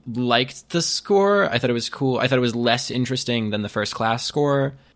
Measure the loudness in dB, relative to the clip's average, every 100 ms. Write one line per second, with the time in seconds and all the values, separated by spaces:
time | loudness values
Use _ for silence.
0 | -10 -4 0 2 0 -6 -4 -2 -2 -4
1 | 2 4 4 4 2 0 0 -2 -4 -2
2 | 0 2 2 2 2 2 2 2 0 -2
3 | -2 -2 -2 -2 -2 -4 -4 -4 -4 -2
4 | 0 0 -2 0 2 2 0 -4 _